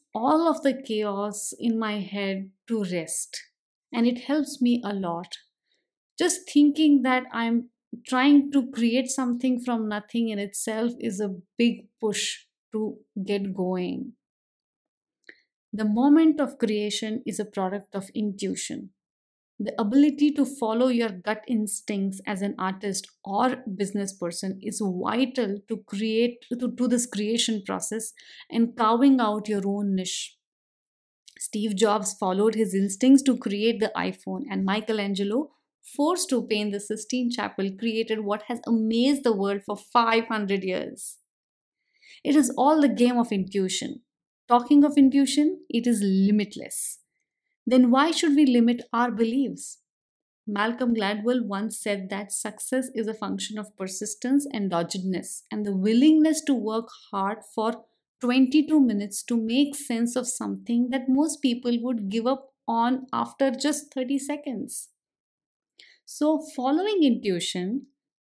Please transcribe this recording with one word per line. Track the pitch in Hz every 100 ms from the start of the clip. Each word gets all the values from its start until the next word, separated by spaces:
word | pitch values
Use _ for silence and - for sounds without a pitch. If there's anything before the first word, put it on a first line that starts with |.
| _
all | 214 247 311 330
of | 311
the | 285 269
chaos | 262 214 208 196 208 208 - -
in | 233 226
my | 220 208
head | 180 202 196 196 190 _ -
to | 226
rest, | 190 175 160 - - - - _ _ _ -
and | 240 233
it | 247
helps | - 302 294 -
me | 240 240
a | 202
lot. | 202 180 170 180 - _ _ _ _ _ _ _ -
Just | 339 330 -
thinking | 294 294 285 311 285
that | 247 254 247
I'm | 226 233 233 240 _ - 240 -
trying | 254 277 285 285
to | 277 240
create | 226 233 240 262
something | - 247 240 262 247
from | 247 233 214
nothing | 208 208 233 226
in | 208
itself | 202 - - 220 240 240
is | 226 190
a | 208 185 - -
big | 233 196 - -
push | 220 202 - - _ _ _
to | 220 214 - _ 208 190
get | 202 196
going. | 190 185 185 180 185 233 - _ _ _ _ _ _ _ _ _ _ _ - _ _ _
The | 208
moment | 214 214 277 302 320 294
of | 262 -
creation | 226 214 208 208 220 214 -
is | 185
a |
product | 202 202 185 202 196 196
of | 190
intuition. | - 208 196 190 185 - - 196 _ _ _ _ _ _ -
The | 208 -
ability | 208 269 294 285 294
to | 294
follow | 277 - 220 226 262
your | 240 226
gut | 185 208 214 -
instincts | 226 214 - - 202 196 190 196
as | 196
an | 202 233
artist | 185 190 208 190 - _
or | - 202 254 254 - 185
business | 196 202 196
person | - 175 170 190 190
is | 202 -
vital | 202 180 - 233 262 254 208 202 -
to | 214 -
create, | 202 220 220 240 240 -
to, | 240 240 -
to | 240
this | 240 240
creation | 196 208 233 - 214
process | 196 185 - 220 - - - - -
and | 226 233 -
carving | 214 233 277 262
out | 214 214 214
your | 202
own | 196 202 202
niche. | 190 185 - - _ _ _ _ _ _ _ _ _ _ -
Steve | - 214 214 196
Jobs | 214 214 190 -
followed | 190 190 214 220
his | 208
instincts | 190 196 - 254 269
to | 277 240
create | 214 202 220 226
the | 214 170
iPhone, | 180 190 - 185 -
and | 190
Michelangelo, | 190 214 214 220 202 196 202 233 320 _ _ _ - -
forced | 294 349 -
to | 240 196
paint | 214 208
the | 202
Sistine | 202 214 - 254 240
Chapel, | 240 202 - 196 190
created | 233 220 226 220
what | 202 202 -
has | 233 -
amazed | 226 220 226 254 277
the | 254 202
world | 196 202
for | - 202
five | - 240 226 226 233
hundred | 220 202 196
years. | 190 180 - - - - _ _ _ _ _ _ _ _ _ -
It | 269
is | 294 247 -
all | 269 311
the | 277
game | 196 240 240
of | 233
intuition. | 202 185 196 190 - - - _ _ _ _ -
Talking | 240 240 294
of | 285 285
intuition, | 269 277 269 - 294 381 -
it | 233 240
is | 214
limitless. | 202 190 196 208 208 - - - - - _ _ _ _ _ _ -
Then | 254 247
why | 262 311
should | 320 330 285
we |
limit | 285 240 233 240 -
our | 233 247
beliefs? | 208 226 254 247 277 - - _ _ _ _ _ _ -
Malcolm | 202 220 240 247
Gladwell | 226 202 208 220 254 202
once | 196 214 -
said | 220 196 190
that | 196 202
success | - 214 208 - 262 254
is | - 214
a |
function | 220 196 190 - 214
of | 202 -
persistence | 190 190 208 - 247 285 285
and | 226 196
doggedness, | 170 170 196 185 175 190 - -
and | 214
the | 208 190
willingness | 202 226 302 311 311 311
to | -
work | 254 208 220 226 - -
hard | 196 196 220 -
for | - 220 233 _ _ _ -
twenty-two | 240 254 262 302 294 311
minutes | 254 202 202 -
to | - 233
make | 220 247 285
sense | 277 - 233 233 254
of | 247
something | - 208 196 - 233 247
that | 262 254
most | 262 311 311
people | 262 240 240 240
would | 240 233 196
give | 226 233
up | 269 - _ -
on | 226 233 262 -
after | 233 240 - 269
just | 247 294 294 -
thirty | 262 254 277
seconds. | 277 294 294 214 - - - _ _ _ _ _ _ _ _ _ - _
So | - - 302 311 302
following | - 254 311 403 403
intuition, | 285 208 202 175 170 185 185 262 - _ _ _